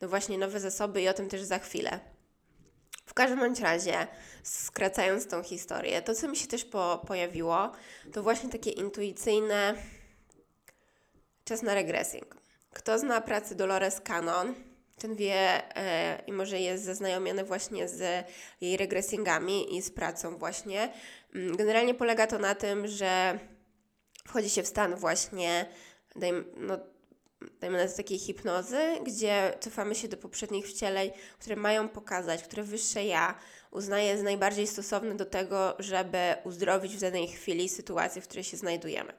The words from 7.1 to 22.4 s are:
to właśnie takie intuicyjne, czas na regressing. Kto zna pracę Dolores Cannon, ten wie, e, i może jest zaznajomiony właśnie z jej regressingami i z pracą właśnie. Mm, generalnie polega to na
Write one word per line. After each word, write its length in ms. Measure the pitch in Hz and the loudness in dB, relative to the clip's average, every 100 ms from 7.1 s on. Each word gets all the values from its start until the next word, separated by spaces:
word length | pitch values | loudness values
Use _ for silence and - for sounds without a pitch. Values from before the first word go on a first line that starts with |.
| 185 175 170 165 170 226 - - - - | -2 -2 0 2 2 2 -4 -18 -18 -10
to 100 | 214 | -2
właśnie 280 | 208 233 262 | 2 2 0
takie 200 | 226 214 | -4 -4
intuicyjne, 1040 | - 196 208 202 175 226 214 214 208 202 214 - - - - _ _ _ _ - - _ _ _ _ _ _ | -2 -4 -2 -4 -2 2 4 4 4 4 0 -6 -16 -20 -20 _ _ _ _ -20 -20 _ _ _ _ _ _
czas 180 | - 226 | -6 -2
na 120 | 233 | 2
regressing. 640 | 202 165 - - - - - _ _ _ | 2 2 0 0 -6 -12 -20 _ _ _
Kto 260 | - - 220 | -6 0 2
zna 220 | 277 226 | 4 2
pracę 340 | 226 214 214 | 2 -2 -2
Dolores 460 | 190 190 190 190 196 | -2 2 2 2 -2
Cannon, 540 | - 170 165 180 214 254 - - _ - | -4 -2 0 0 0 -6 -12 -20 _ -12
ten 160 | 220 208 | -8 -2
wie, 600 | 196 190 190 185 - - | 2 4 6 4 0 -4
e, 460 | 190 165 170 - - | 0 2 0 -2 -6
i 60 | |
może 280 | 196 196 185 | -4 -2 -2
jest 240 | 180 185 | -2 -2
zaznajomiony 600 | 190 202 190 185 185 196 | -4 -4 -2 0 0 -2
właśnie 440 | 190 185 - 196 175 | -2 -4 -4 -4 -4
z 380 | 175 180 180 180 - - - | -2 -2 -2 -4 -14 -16 -6
jej 160 | 180 185 | 0 0
regressingami 1000 | 196 196 202 214 185 160 185 196 - 180 | 2 0 0 0 2 2 2 0 0 -4
i 60 | |
z 80 | - | -4
pracą 480 | - 170 170 170 170 | -4 -4 -4 -6 -6
właśnie. 540 | 165 - 208 196 226 - - - - | -6 -6 -4 -2 -2 -4 -16 -20 -10
Mm, 220 | 185 180 180 | -6 -2 2
generalnie 380 | 214 226 247 | 4 6 6
polega 320 | 247 233 226 220 | 4 4 6 4
to 120 | |
na 160 | 214 | 4